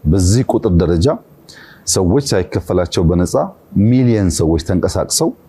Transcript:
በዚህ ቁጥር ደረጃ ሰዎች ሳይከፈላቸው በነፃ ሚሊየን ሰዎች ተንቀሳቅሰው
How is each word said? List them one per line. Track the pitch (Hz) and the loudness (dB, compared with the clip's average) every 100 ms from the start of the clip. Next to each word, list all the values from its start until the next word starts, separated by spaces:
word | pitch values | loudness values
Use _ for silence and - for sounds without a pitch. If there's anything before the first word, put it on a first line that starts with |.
በዚህ | 73 95 90 117 - | 0 2 2 2 0
ቁጥር | 110 113 87 | -2 0 2
ደረጃ | 87 87 117 214 - - - - - - - | 2 2 0 -2 -8 -20 -20 -20 -20 -18 -6
ሰዎች | 101 90 107 143 | -2 0 0 0
ሳይከፈላቸው | 101 87 113 - 90 87 - | -2 -2 -6 -2 -2 -2 0
በነፃ | 82 87 90 135 190 - - - | 0 2 0 -2 -4 -8 -8 0
ሚሊየን | 104 127 123 110 95 | 2 2 2 2 0
ሰዎች | 78 80 80 | 0 0 0
ተንቀሳቅሰው | - 90 92 92 - - 320 - | 0 -2 -2 -4 -4 -2 -2 -4